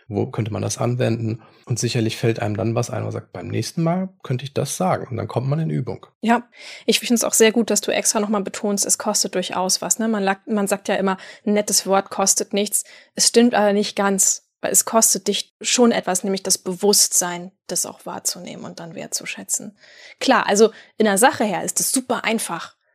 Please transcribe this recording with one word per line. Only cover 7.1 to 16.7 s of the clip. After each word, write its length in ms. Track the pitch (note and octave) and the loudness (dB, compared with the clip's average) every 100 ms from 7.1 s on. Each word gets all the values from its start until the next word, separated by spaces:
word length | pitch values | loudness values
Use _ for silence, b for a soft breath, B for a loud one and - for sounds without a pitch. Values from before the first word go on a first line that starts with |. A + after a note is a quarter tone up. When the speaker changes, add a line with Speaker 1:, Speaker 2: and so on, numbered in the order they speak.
| A#3 | 2
Speaker 2:
es 80 | - | 2
auch 80 | |
sehr 180 | - A3 | 6 6
gut, 180 | A#3+ G#3 | 4 2
dass 120 | G#3 | 0
du 100 | - | 0
extra 280 | - G3 A3 | 0 0 0
nochmal 220 | G#3 G#3 | 0 -2
betonst, 440 | G3 - G#3 G3+ - | -2 -4 -2 0 0
es 120 | - | -2
kostet 380 | A3 G3+ G3 F#3 | 0 -2 0 -2
durchaus 460 | F3+ - F#3 - | -2 -2 -2 0
was, 180 | F3+ - | 0 0
ne? 80 | A3+ | 0
Man 160 | G#3+ | 0
lag-, 240 | G3 G3 - | 0 0 -2
man 200 | G#3 G3+ | 0 0
sagt 200 | G3 - | -2 -2
ja 80 | F#3+ | 0
immer, 220 | G3 F#3+ B B G#3+ | 0 -2 B B 0
ein 80 | |
nettes 320 | G#3 G#3 G3+ F#3 | 0 2 0 2
Wort 240 | G3 - | 2 0
kostet 440 | - G3 - G#3 | -2 0 0 0
nichts. 320 | G3+ G#3 - - B B - | -2 -2 -4 -6 B B -2
Es 120 | - | 4
stimmt 260 | A#3 A#3+ | 6 6
aber 200 | G3+ G#3 | 6 4
nicht 240 | G3+ G3+ - | 2 0 0
ganz, 500 | G3 G3 - - _ _ | 0 2 2 0 _ _
weil 100 | - | 0
es 140 | F#3 - | 0 2
kostet 420 | A3+ A3 F#3+ G#3 | 4 4 2 -2
dich 280 | G3+ - - | -4 -4 -8
schon 320 | G#3+ - A#3+ | 0 4 4
etwas, 320 | G3 F#3 F#3 | 4 0 -2
nämlich 180 | G3 F#3+ | -2 -2
das 160 | - - | 0 -2
Bewusstsein, 960 | F#3 | -2